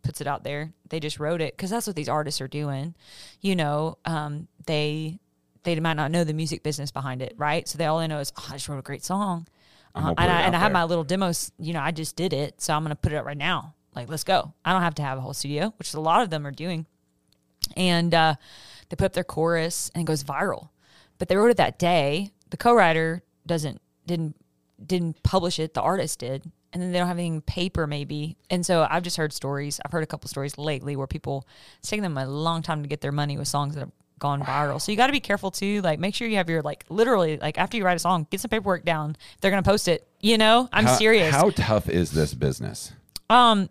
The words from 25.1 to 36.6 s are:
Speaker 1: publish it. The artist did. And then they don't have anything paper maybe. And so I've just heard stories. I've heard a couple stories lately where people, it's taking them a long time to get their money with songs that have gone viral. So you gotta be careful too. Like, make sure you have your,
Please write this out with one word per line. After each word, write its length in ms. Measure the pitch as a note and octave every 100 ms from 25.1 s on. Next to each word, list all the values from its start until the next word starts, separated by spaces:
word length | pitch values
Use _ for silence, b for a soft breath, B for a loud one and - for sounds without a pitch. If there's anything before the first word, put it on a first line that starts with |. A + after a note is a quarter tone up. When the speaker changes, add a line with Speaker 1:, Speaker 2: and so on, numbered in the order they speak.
| D3+
Speaker 1:
publish 360 | - F#3+ E3+ -
it. 160 | D#3
The 60 | -
artist 380 | D3 F#3+ B2 -
did. 320 | A#2+ C3+ E3 - _
And 100 | F3+
then 80 | F3+
they 80 | F3+
don't 100 | F3+
have 100 | F3
anything 220 | F3 D#3+
paper 460 | - - F3+ E3+ D3+
maybe. 500 | D3 C#3+ D3 D3+ - -
And 160 | F3+ F3
so 200 | E3+ C#3+
I've 140 | D#3+
just 120 | F3 E3+
heard 160 | D#3
stories. 480 | - C3+ C#3 C#3+ -
I've 80 | -
heard 100 | E3
a 60 | D#3
couple 200 | D3+ -
stories 300 | - C#3 -
lately 380 | D3+ C#3 C#3+ C#3
where 100 | C3+
people, 400 | - C3+ C#3 b b b b
it's 100 | -
taking 140 | G#3+
them 160 | F#3+ C#3
a 80 | C3+
long 360 | C#3+ E3 E3
time 200 | D#3+ D3+
to 60 | D3
get 120 | D3+
their 120 | C#3+
money 260 | C#3+ D3 C#3
with 80 | C#3+
songs 280 | C#3+ C#3+
that 60 | D3+
have 120 | C3+ - _ -
gone 240 | C#3+ C#3
viral. 380 | C3+ C#3 D3 C#3
So 100 | -
you 60 | G#3
gotta 160 | C4
be 80 | C#4
careful 300 | - G3+ G3
too. 320 | - G3 G#3
Like, 160 | F3+ D3+
make 140 | F#3
sure 120 | - A#3
you 100 | G#3
have 140 | E3+
your, 120 | E3